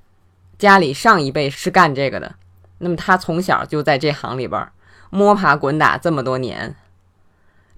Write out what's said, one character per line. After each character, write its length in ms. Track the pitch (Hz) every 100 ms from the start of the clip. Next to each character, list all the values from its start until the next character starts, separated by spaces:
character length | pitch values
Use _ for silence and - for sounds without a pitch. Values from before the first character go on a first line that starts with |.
| _ _ _ _ _ -
家 200 | 202 196
里 140 | 156
上 280 | 143 226 202
一 120 | 139
辈 160 | 151 139
是 220 | - 180
干 240 | 180 170
这 160 | 135 139
个 100 | 98
的， 140 | - - _ _ _ -
那 120 | 175
么 40 |
他 220 | 165 - 185
从 240 | - 165
小 240 | 185 143
就 180 | - 151
在 140 | 147 139
这 160 | 151
行 240 | 139 - 127
里 100 | 117
边 140 | 104
儿 120 | - _ _ _ -
摸 260 | 185 202
爬 220 | 202 170 147
滚 220 | 143 156
打 180 | 143 101
这 160 | 175
么 100 | 151
多 140 | 127 131
年， 400 | 123 - 110 - _ _ _ _ _ _ _ _ _